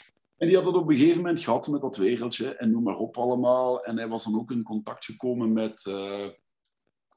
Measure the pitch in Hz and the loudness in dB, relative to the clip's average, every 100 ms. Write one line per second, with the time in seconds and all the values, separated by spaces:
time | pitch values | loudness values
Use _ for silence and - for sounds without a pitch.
0 | - _ _ - 165 185 170 175 156 135 | -10 _ _ -2 4 4 4 2 4 6
1 | 160 170 175 156 - 120 - 143 135 - | 6 4 2 -2 0 -2 0 -4 -4 0
2 | 95 120 120 - 123 127 113 113 113 98 | 0 0 -4 -4 -6 -2 0 2 0 -2
3 | 110 - 120 123 123 127 127 123 - 113 | -4 -2 -2 2 2 2 2 -2 -4 -6
4 | 113 113 110 110 120 123 110 107 107 117 | -6 -6 -2 -4 -2 -6 -4 -6 -8 -12
5 | - 110 127 120 113 110 110 - 98 98 | -14 -8 -4 -2 0 0 0 -6 -8 -6
6 | 98 101 101 - _ _ _ _ _ _ | -6 -6 -8 -12 _ _ _ _ _ _
7 | _ | _